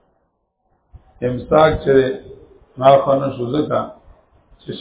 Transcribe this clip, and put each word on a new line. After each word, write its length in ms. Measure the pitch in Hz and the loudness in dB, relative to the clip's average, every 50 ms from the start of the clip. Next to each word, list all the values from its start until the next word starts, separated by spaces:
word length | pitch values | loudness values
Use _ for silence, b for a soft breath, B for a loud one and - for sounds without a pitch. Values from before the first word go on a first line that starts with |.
| _ _ _ _ _ _ _ _ _ _ _ _ _ _ _ _ _ _ _ - _ _ _ _ 123 | _ _ _ _ _ _ _ _ _ _ _ _ _ _ _ _ _ _ _ -20 _ _ _ _ -6
امساک 440 | 127 127 120 - - 156 151 156 156 151 - - | -6 -6 -6 -4 0 2 2 4 2 0 -2 0
چې 80 | 139 139 | 2 2
دی، 120 | 135 131 127 - - - - - - - _ - _ _ _ _ | 2 2 2 -4 -8 -12 -20 -20 -20 -20 _ -20 _ _ _ _
ما 120 | 127 131 135 139 139 135 | 2 4 6 6 6 4
ښه 100 | 143 135 135 | 2 0 0
نه 80 | 139 131 - | 0 -6 -6
شو 100 | 120 120 120 131 | -6 -8 -4 -4
ځکه 240 | 151 151 - 127 113 - - - - _ - - _ _ _ _ _ _ _ _ _ | -4 -4 -2 -4 -4 -6 -8 -14 -20 _ -20 -20 _ _ _ _ _ _ _ _ _
چې 100 | _ 147 135 - | _ -16 -14 0